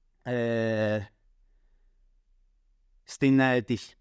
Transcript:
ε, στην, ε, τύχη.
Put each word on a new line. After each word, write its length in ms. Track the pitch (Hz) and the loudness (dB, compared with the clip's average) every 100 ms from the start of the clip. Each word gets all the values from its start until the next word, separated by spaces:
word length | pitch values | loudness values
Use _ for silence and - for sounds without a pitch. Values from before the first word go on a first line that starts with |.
| _ _ | _ _
ε, 800 | 123 123 117 113 113 110 107 107 101 _ _ _ _ _ _ _ _ _ _ _ _ _ _ _ _ _ _ _ | -8 -4 -2 -2 -2 -2 -2 -2 -6 _ _ _ _ _ _ _ _ _ _ _ _ _ _ _ _ _ _ _
στην, 360 | - - 135 135 | -20 0 2 4
ε, 220 | 131 123 | 4 0
τύχη. 320 | 107 117 - _ | 0 -6 -6 _